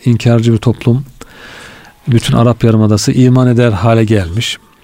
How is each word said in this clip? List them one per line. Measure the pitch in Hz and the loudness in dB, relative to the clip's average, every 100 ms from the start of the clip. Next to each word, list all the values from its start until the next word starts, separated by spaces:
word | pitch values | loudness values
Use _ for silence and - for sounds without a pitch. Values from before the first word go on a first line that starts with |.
inkarcı | - 117 120 117 117 | -2 0 0 0 2
bir | 110 | 0
toplum | - 107 - 120 135 - - - - - - - - - - | 0 -2 -2 -2 -4 -16 -20 -20 -20 -20 -20 -20 -20 -12 -4
bütün | 120 - 127 | -2 0 0
Arap | 117 117 | 0 0
Yarımadası | 117 113 107 104 - | 0 2 2 0 0
iman | 131 127 127 127 | 2 2 2 2
eder | 120 120 | 2 0
hale | 95 117 113 | 0 0 0
gelmiş. | 107 110 82 92 - - _ _ | 2 0 -2 -6 -6 -10 _ _